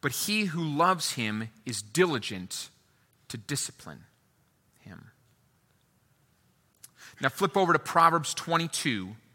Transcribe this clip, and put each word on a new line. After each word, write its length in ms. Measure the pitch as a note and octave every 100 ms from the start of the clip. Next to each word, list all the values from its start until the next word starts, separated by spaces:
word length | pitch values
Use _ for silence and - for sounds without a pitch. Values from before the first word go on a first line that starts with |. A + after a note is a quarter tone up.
but 100 | C#3+
he 340 | B2+ - G#3+ G#3
who 160 | D#3+
loves 520 | D#3+ C#3+ F3 F#3 -
him 340 | - A2 G#2+ A2+ - -
is 160 | A2
diligent 840 | G#2 A2 F3+ C3+ - G2 F2+ - - _ _ _ _ _ _
to 80 | A#2
discipline 640 | G2+ C#3+ - - - D2+ - _ _ _ _ _ _ _
him." 300 | - F2+ - _ _ _ _ _ _ _ _ _ _ _ _ _ _ _ _ _ - _ - -
Now 80 | C3+
flip 260 | - F#3+ G3+
over 160 | F3+
to 80 | D#3+
Proverbs 540 | - E3+ E3 E3 D3
twenty-two. 840 | - - E3 E3 - D#3 A2 F#2 A2 _